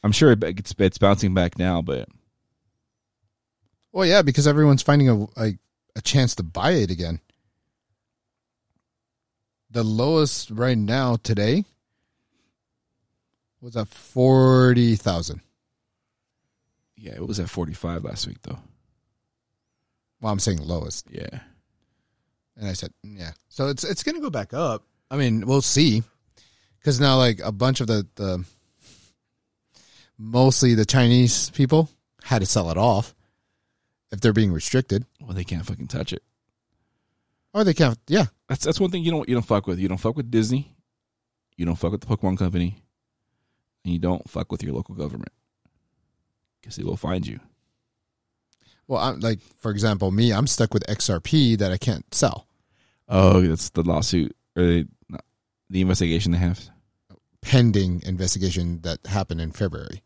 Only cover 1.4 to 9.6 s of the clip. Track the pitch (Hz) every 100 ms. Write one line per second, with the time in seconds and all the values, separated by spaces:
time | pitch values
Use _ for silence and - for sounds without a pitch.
1.4 | 87 - 90 85 82 65 55 _ _ _
2.4 | _ _ _ _ _ _ _ _ _ _
3.4 | _ _ _ _ _ 180 185 202 147 131
4.4 | 147 147 151 135 - 143 135 107 107 -
5.4 | 110 95 _ _ _ - - 139 123 -
6.4 | 85 87 117 175 98 87 85 85 _ _
7.4 | _ _ _ _ _ _ _ _ _ _
8.4 | _ _ _ _ _ _ _ _ _ _
9.4 | _ _